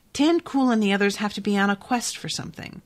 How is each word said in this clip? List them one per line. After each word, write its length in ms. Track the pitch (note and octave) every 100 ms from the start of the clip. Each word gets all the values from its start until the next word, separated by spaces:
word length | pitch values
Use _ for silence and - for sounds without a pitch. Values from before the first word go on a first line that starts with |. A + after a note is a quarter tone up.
| _
"Tan 300 | - D4+ E4+
Cool 300 | - C#4 B3+
and 120 | A3
the 80 | G3+
others 240 | G3 G3+ G3+
have 180 | G#3 G3+
to 60 |
be 160 | G#3 G3+
on 120 | G3+
a 80 | G3+
quest 400 | - A#3+ - -
for 100 | D#3+
something." 540 | - D#3+ - - -